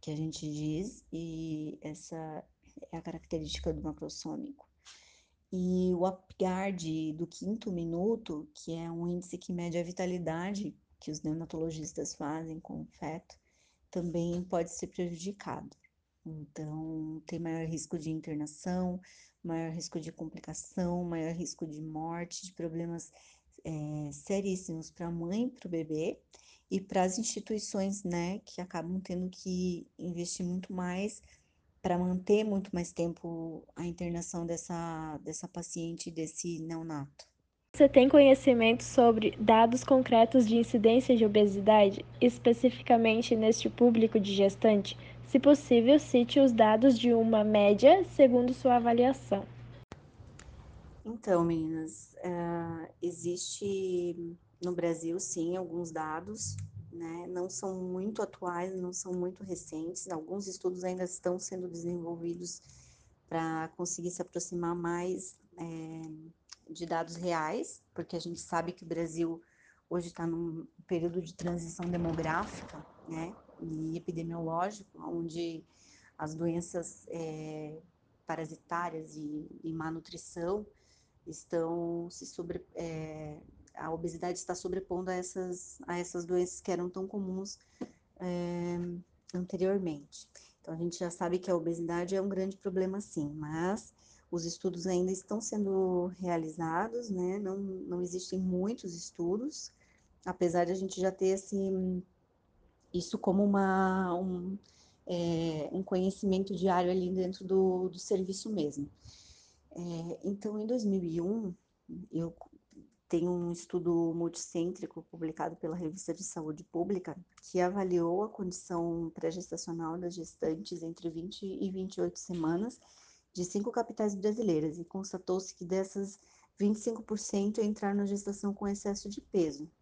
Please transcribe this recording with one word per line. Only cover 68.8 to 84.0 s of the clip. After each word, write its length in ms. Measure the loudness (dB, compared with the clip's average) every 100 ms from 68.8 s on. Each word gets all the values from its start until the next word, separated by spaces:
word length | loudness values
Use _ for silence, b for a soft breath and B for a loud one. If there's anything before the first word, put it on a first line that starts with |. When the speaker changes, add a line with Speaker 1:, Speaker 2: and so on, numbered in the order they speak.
Speaker 1:
o 40 | -8
Brasil 540 | -4 -4 -2 -2 -4 b b b b _
hoje 220 | -6 -6
tá 160 | -6 -4
num 400 | -2 -4 -6 -10 _ -4
período 360 | -2 0 -2
de 120 | -8
transição 560 | -6 -4 -4 -6 -8 -4
demográfica, 960 | -2 -2 -2 -2 -2 -2 -8 -14 -16 -18 -20 -12
né? 240 | -8 -8 -12 -20 -12
E 380 | -8 -6 -4 -6
epidemiológico, 920 | -6 -6 -6 -4 -4 -2 -2 -4 -18 -14
onde 600 | -8 -6 -6 -4 -6 -6 -14 b b b b _
as 180 | -8 -2
doenças, 720 | -2 -2 -4 -6 -8 -12 -12
é, 760 | -8 -8 -8 -10 -10 -10 -14 -18 _ _ _ _
parasitárias 880 | -6 -6 -10 _ -4 -4 -6 -10 -10
e, 320 | -8 -8 -10 -10
e 100 | -8
má 160 | -4 -4
nutrição 760 | -6 -10 -16 -14 -6 -2 -2 -6 _ _ _ _ _ -16
estão 840 | -16 -4 -2 -2 -2 -2 -4 -8
se 140 | -12 -16
sobre-, 400 | -10 -8 -8 -10 -10
é, 640 | -8 -6 -8 -10 -12 -12 -16 -20 -20
a 180 | -10 -6
obesidade 460 | -4